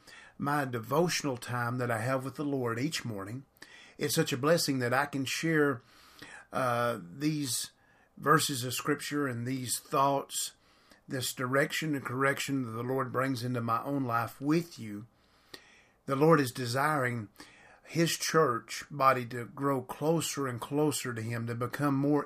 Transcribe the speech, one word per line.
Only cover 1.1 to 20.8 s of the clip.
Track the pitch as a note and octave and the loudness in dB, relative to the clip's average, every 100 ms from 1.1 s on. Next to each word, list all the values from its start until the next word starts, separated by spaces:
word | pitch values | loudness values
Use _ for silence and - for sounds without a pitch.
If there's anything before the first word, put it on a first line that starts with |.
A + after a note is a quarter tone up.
| - D3 B2 | 2 -2 -4
time | - A#2+ A#2+ B2+ | -4 -2 0 0
that | A#2+ | 0
I | A2+ | 0
have | A#2 C3 | 0 -2
with | C3 C3 | -2 -4
the | |
Lord | D3 C#3 A#2+ A2+ | -2 0 0 -2
each | D3 - | -2 -4
morning. | A#2+ G2+ F#2+ B2 - - - - - - | -6 -8 -8 -10 -14 -20 -20 -20 -18 -6
It's | D3 | -2
such | D#3+ D#3 | 0 0
a | B2+ | 2
blessing | C#3+ E3+ D#3 C3+ | 2 4 2 0
that | A#2+ | 2
I | B2+ D3 | 2 0
can | C3+ | -2
share, | B2+ - D#3+ D#3 D3 B2 - - - - - - - | -4 -2 0 4 2 0 -8 -20 -20 -20 -20 -20 -8
uh, | - B2+ A#2+ A#2+ A2+ - D3 | -2 0 2 0 -2 -8 -4
these | D3+ D3+ C3+ A#2 - _ _ _ _ - | -2 -2 -2 -4 -6 _ _ _ _ -2
verses | C3+ D3+ - C3+ | 4 6 4 -2
of | B2+ | -4
Scripture | B2 - C#3+ - D3 C#3 | -4 -2 -2 -2 -2 -2
and | A#2 | -2
these | A#2+ C3 A#2+ - | -4 -4 -4 -6
thoughts, | - D3 C#3 C#3 - - - - _ _ _ - - | -2 2 4 2 -2 -6 -6 -8 _ _ _ -20 -8
this | C3 A#2 | -6 -6
direction | - B2+ C3+ D#3 - D#3+ C#3 | -4 0 2 2 0 -2 -2
and | |
correction | - B2 C3+ C3 - C#3 A#2+ | -2 0 2 2 0 -2 -2
that | A2+ | -4
the | |
Lord | B2 C3+ B2+ | -2 -2 0
brings | A#2+ C3+ B2+ | 0 0 0
into | B2 B2 | -2 -2
my | A#2 A2+ | 0 0
own | C#3 C#3+ | 0 -2
life | B2+ A#2 A2+ - | 0 0 -2 -4
with | C#3 E3 E3+ - | 0 0 0 -10
you. | A2 G#2 A2+ _ _ _ _ - - - _ _ - | -10 -10 -12 _ _ _ _ -20 -20 -20 _ _ -4
The | C3+ | 4
Lord | D#3 D#3+ | 6 8
is | C3 | 6
desiring | C3 B2 B2+ D3 D3+ B2 A#2+ G2+ - - - - - | -2 -2 0 2 2 0 -2 -8 -14 -20 -20 -20 -20
His | - D#3 E3 - | -6 0 0 0
church | - D#3+ D3 A2+ - - - | 2 4 4 2 -4 -12 -8
body | D3 C3+ B2+ A#2 | 2 4 4 2
to | B2 | -6
grow | A#2+ C3+ C#3 C3+ | -8 -4 0 0
closer | B2 - D3 E3 D3+ - C3+ | -2 -2 0 2 0 -2 -2
and | A#2+ | -4
closer | - C#3+ | -2 2